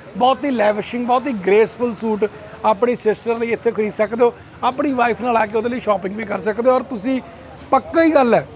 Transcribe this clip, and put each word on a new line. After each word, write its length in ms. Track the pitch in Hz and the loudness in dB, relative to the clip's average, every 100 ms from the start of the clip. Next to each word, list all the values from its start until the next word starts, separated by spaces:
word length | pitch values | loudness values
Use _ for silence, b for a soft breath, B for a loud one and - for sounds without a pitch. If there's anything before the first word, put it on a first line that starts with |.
| - 190 | -14 0
ਬਹੁਤ 280 | 247 254 | 2 2
ਹੀ 60 | 285 | 0
ਲੈਵਿਸ਼ਿੰਗ, 560 | 240 208 208 - 240 240 | 2 2 0 -4 -4 0
ਬਹੁਤ 200 | 247 262 | 0 0
ਹੀ 60 | |
ਗ੍ਰੇਸਫੁਲ 600 | 220 185 208 220 - 240 | -2 2 4 4 0 -6
ਸੂਟ 320 | 214 226 208 208 B B B | -4 -4 -2 -2 B B B
ਆਪਣੀ 320 | 214 208 240 240 | 0 2 0 0
ਸਿਸਟਰ 420 | 214 202 233 233 | 0 -2 -4 -4
ਲਈ 140 | 233 | -2
ਇੱਥੇ 180 | 226 233 | -2 -2
ਖਰੀਦ 220 | 208 214 | -2 -2
ਸਕਦੇ 320 | - 208 226 | -2 -4 2
ਹੋ, 80 | 240 - B - | 2 0 B -4
ਆਪਣੀ 300 | 240 262 294 | -4 -2 -2
ਵਾਈਫ 280 | 254 240 220 | 0 0 0
ਨਾਲ 160 | 247 226 | 0 0
ਆ 100 | 214 | 0
ਕੇ 100 | 220 | -2
ਉਹਦੇ 120 | 233 | -2
ਲਈ 120 | 247 | -2
ਸ਼ਾਪਿੰਗ 360 | 202 196 190 208 | -2 -2 -2 -8
ਵੀ 80 | |
ਕਰ 140 | 202 202 | -6 -4
ਸਕਦੇ 320 | 202 214 240 | -4 0 2
ਹੋ। 40 | |
ਔਰ 80 | 254 | 2
ਤੁਸੀਂ 380 | 254 233 214 262 B B B B - | 0 -6 -2 -4 B B B B 0
ਪੱਕਾ 340 | 269 - 330 | 0 2 2
ਹੀ 100 | 330 | 4
ਗੱਲ 200 | 311 247 | 4 4
ਹੈ 120 | 196 139 | 2 0